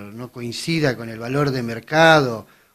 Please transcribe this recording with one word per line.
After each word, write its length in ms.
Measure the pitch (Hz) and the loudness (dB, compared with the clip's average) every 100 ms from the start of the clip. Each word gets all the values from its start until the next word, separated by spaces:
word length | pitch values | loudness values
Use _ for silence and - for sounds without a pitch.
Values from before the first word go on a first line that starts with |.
| 101 | -14
no 220 | 110 123 | -14 -16
coincida 640 | 127 120 110 - 165 147 110 | -12 -10 -8 -4 0 0 -2
con 120 | 117 | -8
el 100 | 110 | -10
valor 320 | 117 139 143 | -6 -2 -2
de 120 | 131 | -2
mercado, 840 | 117 113 - 156 160 160 131 110 - _ _ | -6 -8 -2 4 6 6 4 -2 -10 _ _